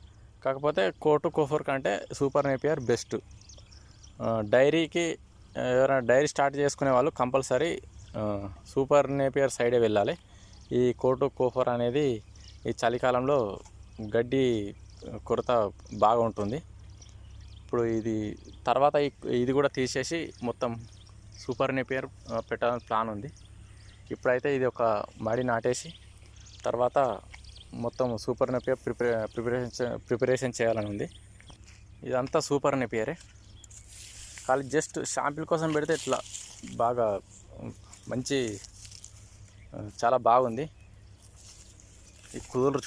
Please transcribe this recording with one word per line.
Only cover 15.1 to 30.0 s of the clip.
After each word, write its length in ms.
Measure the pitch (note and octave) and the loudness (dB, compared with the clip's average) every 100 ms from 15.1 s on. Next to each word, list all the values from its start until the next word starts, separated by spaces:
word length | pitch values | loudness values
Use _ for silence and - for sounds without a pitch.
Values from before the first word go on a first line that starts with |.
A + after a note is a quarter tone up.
| A2 - | -10 -2
కొరత 440 | A#2+ A#2+ A#2+ G2+ - - | 0 2 2 2 -2 -10
బాగా 260 | G#2+ G#2 A#2+ | 2 4 6
ఉంటుంది. 420 | A2+ G#2+ G#2 C#3+ - - - - - - - - - - - A#2+ | 2 0 -4 -4 -10 -20 -20 -20 -20 -20 -20 -18 -18 -16 -4 0
ఇప్పుడు 120 | A#2 | 2
ఇది 480 | A2+ A2+ A2 G#2+ - - - - | 0 0 -2 -4 -8 -14 -6 0
తర్వాత 280 | B2 C#3+ | 4 4
ఇ-, 340 | D3 C#3+ - - | 4 0 -4 -2
ఇది 240 | B2 B2 | 0 2
కూడా 160 | C3+ C#3+ | 2 2
తీసేసి 640 | C3+ B2+ C3+ C3 E3 - - | 0 -2 -2 -4 -6 -8 -8
మొత్తం 440 | A#2+ - B2 A#2 A#2 - - - - - - | -6 -4 -4 -4 -12 -20 -20 -20 -20 -14 -8
సూపర్ 300 | A#2+ C3 C3 | -2 0 0
నేపియర్, 300 | B2 C3+ C3+ - - | -2 -4 -6 -14 -6
ఆ, 80 | A#2 | -6
పెట్టాలని 380 | - C#3+ A#2+ A#2+ | -4 -2 0 -2
ప్లాన్ 300 | - A2 A2+ | -2 -2 -2
ఉంది. 240 | G#2 - - - - - - - - - | -6 -10 -16 -20 -20 -20 -20 -20 -20 -12
ఇప్పుడైతే 460 | - C3 B2+ D3 C3+ | -2 0 2 2 2
ఇది 80 | |
ఒక 400 | B2+ - A2+ G#2 - - | 0 2 0 2 -2 -6
మడి 240 | A2 A#2+ | -2 0
నాటేసి 500 | B2 A2+ A#2+ B2 E3 - - - - - - - | 0 0 0 -2 -6 -18 -20 -20 -20 -20 -20 -8
తర్వాత 560 | A#2+ A#2 B2 D3 B2+ G2 - - - - - | -4 0 2 2 0 -2 -10 -20 -20 -20 -14
మొత్తం 440 | B2 A#2 - B2+ A2+ | -6 -6 -2 -2 -2
సూపర్ 340 | - A#2 B2+ | -4 0 0
నేపియర్ 260 | B2 C3 C3 | 0 -2 -2
ప్రిపరే-, 460 | - A#2 A#2+ A2+ | -4 -2 0 0
ప్రిపరేషన్ 580 | G#2+ - A#2 B2 A#2+ - | -2 -4 -2 -2 -4 -4
చే-, 140 | A#2+ | -4
ప్రిపరేషన్ 560 | A2+ | -4